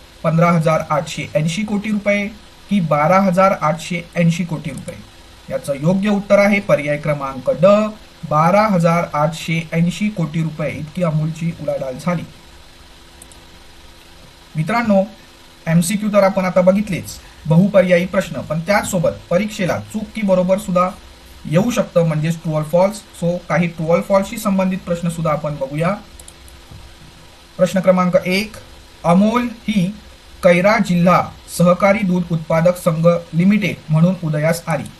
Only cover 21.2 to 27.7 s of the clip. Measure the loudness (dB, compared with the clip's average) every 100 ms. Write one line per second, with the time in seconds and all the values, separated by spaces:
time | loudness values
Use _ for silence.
21.2 | -20 -16 -2 0 2 0 0 0 2 0
22.2 | -2 -4 -4 -4 0 2 2 -2 -14 -6
23.2 | -4 -4 -2 -2 -2 -2 0 0 2 0
24.2 | 0 -4 -2 0 0 -4 -6 -4 -4 -4
25.2 | -2 -2 -4 -6 -6 -4 -4 -4 -10 -20
26.2 | -20 -20 -20 -20 -20 -20 -20 -20 -20 -20
27.2 | -20 -20 -14 -2 0